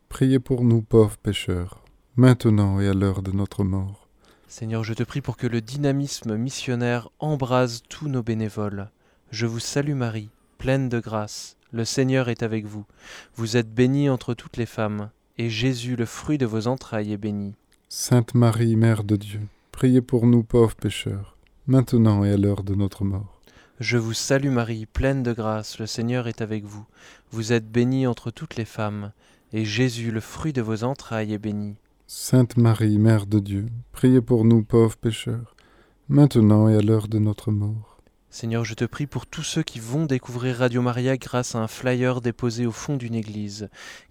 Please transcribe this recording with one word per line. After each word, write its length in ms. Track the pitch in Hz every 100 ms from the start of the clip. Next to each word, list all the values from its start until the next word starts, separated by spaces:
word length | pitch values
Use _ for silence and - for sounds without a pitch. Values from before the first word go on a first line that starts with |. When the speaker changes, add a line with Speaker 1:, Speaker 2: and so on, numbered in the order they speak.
| -
Speaker 1:
priez 280 | - 135 131
pour 240 | - 123
nous 200 | 123 113
pauvres 340 | 107 113 104 -
pécheurs, 680 | 107 98 - 90 92 - _ _ _ 120
maintenant 640 | 127 120 117 104 101 98
et 80 | 98
à 60 |
l'heure 280 | 95 98 95
de 100 | 95
notre 320 | 98 98 -
mort. 440 | 98 95 95 98 _ _ _ _ _
Speaker 2:
Seigneur, 380 | - 110 113
je 100 | 110
te 80 | 113
prie 180 | 117 143
pour 160 | 131 113
que 100 | 120
le 140 | 117
dynamisme 760 | 110 143 143 139 143 - 113 107
missionnaire 720 | 131 - - 120 120 120 - -
embrase 640 | 151 143 123 127 123 117 -
tous 200 | - 151
nos 140 | 127
bénévoles. 680 | 117 110 107 107 104 101 98 _ _ _ -
Je 160 | 110 117
vous 140 | 117
salue 340 | - 143 143
Marie, 360 | 135 117 110 107 _ _ -
pleine 300 | 127 135 127
de 120 | 117
grâce, 560 | 110 110 104 - - _ -
le 120 | 113
Seigneur 440 | 113 139 131 131 120
est 140 | 117
avec 240 | 113 110 104
vous. 180 | 104 - _ - - -
Vous 220 | - 113 120
êtes 180 | 110
bénie 340 | 110 127 139 143
entre 260 | 127 -
toutes 240 | 117 - 123
les 80 | 113
femmes, 440 | - 107 104 104 _ _ -
et 120 | 117
Jésus, 460 | 107 131 120 123 117
le 100 | 113
fruit 320 | - - 151
de 80 | 117
vos 200 | 110 113
entrailles, 460 | 135 - 110 104
est 60 | 104
béni. 360 | 107 104 101 - _ _ -
Speaker 1:
Sainte 460 | - - 123 117
Marie, 420 | 120 117 110 117 110
Mère 280 | 113 107
de 120 | 104 104
Dieu, 240 | 104 104 104 _ _
priez 280 | - 131 127
pour 260 | 123 123 120
nous 160 | 120
pauvres 340 | 110 120 110 -
pécheurs, 580 | 107 - 107 101 98 _ _ _ 135
maintenant 580 | 131 120 120 110 101
et 80 | 101
à 40 | 101
l'heure 260 | 101 101
de 120 | 98
notre 300 | 98 98 -
mort. 360 | 98 95 104 - _ _ _ -
Speaker 2:
Je 160 | 113 120
vous 160 | 113
salue 380 | 110 - 139 139
Marie, 360 | 120 113 113 110
pleine 360 | - 135 139
de 100 | 120
grâce, 460 | 117 110 110 104 -
le 80 | 110
Seigneur 420 | - 117 123 117
est 120 | 110
avec 240 | 107 107
vous. 220 | 104 104 107 _ - - -
Vous 220 | 113 110
êtes 180 | 117 110
bénie 360 | 120 123 131 127
entre 240 | 113 120
toutes 260 | - 160 -
les 80 |
femmes, 480 | 107 - 107 104 101 - _ _ -
et 120 | 110
Jésus, 460 | 107 107 131 117 117
le 100 | 110
fruit 320 | - - 156
de 100 | 127
vos 220 | 110 107
entrailles, 480 | 120 139 - 110 107
est 60 | 104
béni. 380 | 107 104 104 104 _ _ -
Speaker 1:
Sainte 500 | - - 131 117 120
Marie, 420 | 113 107 107 104
Mère 280 | 110 107 101
de 140 | 104
Dieu, 260 | 101 98 113 117 -
priez 280 | - 127 127
pour 240 | 117 120
nous 180 | 113 113
pauvres 340 | 104 117 113 -
pécheurs, 600 | 120 110 120 113 117 _ _ _ _ _ -
maintenant 600 | 143 147 123 104 107 110
et 80 | 107
à 60 |
l'heure 260 | 104 110 104
de 100 | 110
notre 320 | 107 101 117
mort. 480 | 104 104 110 - _ _ _ _
Speaker 2:
Seigneur, 340 | - 117 117
je 100 | 110
te 100 | 113
prie 220 | 120 - 147
pour 200 | 127 -
tous 180 | -
ceux 180 | - 165
qui 160 | - 120
vont 280 | 113 143 156
découvrir 500 | 127 - 120 127 120
Radio 260 | 127 123
Maria 340 | 123 120 127 131
grâce 380 | - 123 123
à 60 | 117
un 80 | 110
flyer 520 | - 127 123 127 123
déposé 460 | 117 - 120 113 120
au 60 |
fond 240 | - - 139
d'une 180 | 120
église, 540 | 113 107 104 104 104 101 - - - _